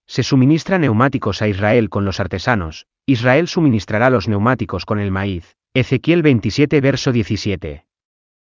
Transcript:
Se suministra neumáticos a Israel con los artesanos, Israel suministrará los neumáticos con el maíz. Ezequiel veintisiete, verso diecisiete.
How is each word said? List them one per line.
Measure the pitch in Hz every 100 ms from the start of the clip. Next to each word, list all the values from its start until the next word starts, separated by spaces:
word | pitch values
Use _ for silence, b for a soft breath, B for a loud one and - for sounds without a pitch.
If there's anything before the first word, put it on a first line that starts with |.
| _
Se | -
suministra | 120 135 127 160 - 190
neumáticos | 143 107 135 135 110 95
a | 107
Israel | 95 104 120 107
con | 104 98
los | 92
artesanos, | 92 95 127 113 82 - - _ -
Israel | 127 123 131 170
suministrará | 185 156 110 - 107 123
los | 123 113
neumáticos | 101 110 131 98 92 -
con | 107
el | 101
maíz. | 95 101 90 - _ _
Ezequiel | - 123 131 - 170
veintisiete, | 151 120 110 113 143 156
verso | 135 - -
diecisiete. | 120 101 101 107 92 80 71 - _ _ _ _ _